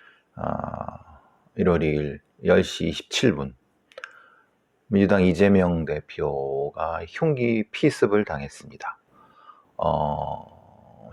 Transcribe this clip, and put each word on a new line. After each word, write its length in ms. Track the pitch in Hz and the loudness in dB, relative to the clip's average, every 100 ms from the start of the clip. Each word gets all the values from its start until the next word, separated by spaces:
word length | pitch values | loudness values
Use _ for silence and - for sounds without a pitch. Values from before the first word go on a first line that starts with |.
| _ _ _ - | _ _ _ -10
아, 840 | - - - - - - - - _ _ _ - | -6 -6 -6 -10 -12 -14 -18 -20 _ _ _ -2
일월 260 | 92 85 | 2 2
이 60 | 78 | 2
일 320 | 76 73 67 _ _ 90 | 0 -4 -8 _ _ 4
열 180 | 90 | 4
시 260 | 95 - 82 | 4 -2 -4
이십칠 440 | 78 - - 127 | -4 -6 0 0
분, 220 | 76 67 - _ _ _ - - - _ _ _ _ _ _ - | 0 -4 -12 _ _ _ -20 -20 -20 _ _ _ _ _ _ -2
민주당 360 | 101 98 101 | 2 4 6
이재명 640 | 90 82 101 98 90 85 76 | 4 4 6 6 4 0 -2
대표가 1160 | 73 - - 76 71 67 67 71 76 80 82 82 | -6 -8 -6 -4 -4 -4 -4 -6 -6 -6 -6 -10
흉기 540 | - 160 139 120 113 107 | -2 0 0 0 0 -2
피습을 520 | - 151 - 117 104 | 0 0 2 2 2
당했습니다. 760 | 104 76 69 - 71 - - - _ _ _ _ - - _ - | 0 -4 -8 -14 -20 -14 -14 -14 _ _ _ _ -20 -20 _ -4
어, 1300 | 78 76 76 76 73 - - - - - - - - | -2 0 -2 -4 -6 -10 -14 -20 -20 -20 -20 -20 -20